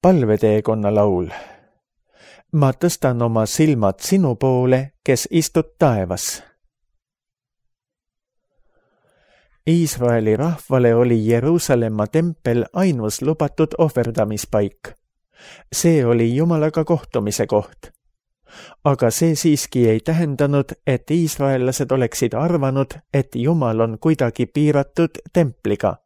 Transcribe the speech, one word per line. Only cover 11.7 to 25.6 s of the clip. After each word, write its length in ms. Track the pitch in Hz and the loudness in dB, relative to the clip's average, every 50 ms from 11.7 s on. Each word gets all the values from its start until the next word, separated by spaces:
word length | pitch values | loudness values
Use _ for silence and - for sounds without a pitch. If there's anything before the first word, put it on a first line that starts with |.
| 139 120 117 113 110 107 104 | 0 0 0 -2 -2 -2 -4
tempel 580 | - - 160 165 175 160 _ _ 123 117 120 - - | 0 0 -2 -2 -2 -6 _ _ -2 0 0 -2 -2
ainus 480 | - 180 196 185 151 120 110 107 - - | -2 0 0 0 0 0 -2 -4 -4 -4
lubatud 540 | 135 143 156 - 151 143 - - 160 156 - - | -2 -4 -2 -2 -2 -4 0 -2 -2 -2 2 0
ohverdamispaik. 1160 | 170 151 - 127 117 117 113 - 107 104 107 101 - - - 107 104 98 _ _ - - - _ _ _ _ _ _ _ _ _ - - - - - _ | 0 0 0 -2 -2 -2 -2 -2 -2 -2 -4 -8 -8 -4 -2 -2 -2 -2 _ _ -20 -20 -20 _ _ _ _ _ _ _ _ _ -20 -20 -20 -20 -20 _
See 320 | - - - 170 165 151 123 | -8 0 2 2 2 4 2
oli 300 | 117 120 117 117 117 120 | 2 2 2 2 0 0
Jumalaga 480 | 139 160 170 170 156 151 156 151 165 156 | 0 0 0 0 0 0 0 0 -2 -2
kohtumise 640 | - 175 - - - - 123 101 104 101 - 113 | 0 -2 -2 -2 -6 -6 -4 -4 -2 -2 -2 -2
koht. 440 | - 104 104 104 - - _ - - _ _ _ _ _ _ _ _ _ _ _ _ - - - - - _ _ | 0 0 -2 -2 -2 -16 _ -20 -20 _ _ _ _ _ _ _ _ _ _ _ _ -20 -20 -20 -20 -20 _ _
Aga 260 | 147 139 - 127 113 | -2 0 2 0 0
see 240 | - - 165 165 156 | 0 0 0 0 0
siiski 480 | - - 165 147 139 - - - 127 120 113 | 0 0 0 0 0 -2 -6 -2 0 2 2
ei 120 | 110 113 | 2 0
tähendanud, 720 | - - 160 165 175 151 139 120 147 143 143 139 135 - - _ _ | 0 -2 0 0 0 -2 -2 -2 -2 0 0 -2 -2 -4 -10 _ _
et 240 | - 131 123 - - | -2 -2 -2 -2 -2
iisraellased 840 | 151 175 165 156 - - 143 139 135 127 123 127 127 - 139 - | -2 0 0 -2 -2 -2 -2 0 0 0 0 -2 -2 -4 -2 -2
oleksid 400 | 131 131 123 113 - - 131 113 | 0 0 0 -2 -2 -4 -4 -2
arvanud, 640 | - 113 151 175 175 160 139 135 135 135 139 - - 151 _ _ | -2 -2 -2 -2 -2 0 -2 -2 -2 -2 -4 -4 -6 -20 _ _
et 240 | - 139 131 - - | -2 -2 -2 -2 -6
Jumal 440 | 117 120 147 170 160 135 117 110 110 | -4 -2 0 0 0 0 -2 0 0
on 180 | 117 113 110 107 | -2 -2 -2 -2
kuidagi 460 | - 160 160 - 135 117 - - 123 | 0 0 0 2 0 -2 0 -2 -6
piiratud 760 | - _ 147 151 151 143 143 139 - _ - 170 160 _ - _ - | -4 _ 0 0 2 2 0 -2 -2 _ -2 -2 -2 _ -12 _ -4
templiga. 680 | _ 175 165 131 - _ | _ 0 0 0 -4 _